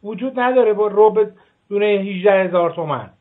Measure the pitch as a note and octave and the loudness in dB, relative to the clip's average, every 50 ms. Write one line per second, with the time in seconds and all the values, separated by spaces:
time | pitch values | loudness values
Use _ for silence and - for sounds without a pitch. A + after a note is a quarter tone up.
0 | _ G3+ A3+ F#3 A#3 C4+ C4 B3+ B3 B3 C4 C4 A#3+ A3 G#3 G3+ G#3+ G#3 F#3+ G3+ | _ -12 -12 -8 -8 -8 -6 -4 -2 0 2 2 2 2 2 0 0 -2 4 4
1 | G#3+ A3 G3 G#3+ G#3+ G#3 G#3 _ _ _ _ _ _ _ G3+ G3+ G#3 G#3 G#3 G3 | 4 4 6 2 -2 -2 -4 _ _ _ _ _ _ _ -4 -2 0 0 0 -2
2 | F#3+ G3+ G3 F#3 F3+ G#3 G3 F#3+ F#3+ F3+ E3+ F3+ F3 E3+ E3 F3 E3 D3+ C#3+ B2 | -2 -6 -8 0 2 2 2 2 0 0 0 0 -2 -2 -4 -6 -8 -6 -6 -8
3 | A2 G#2 _ _ | -8 -14 _ _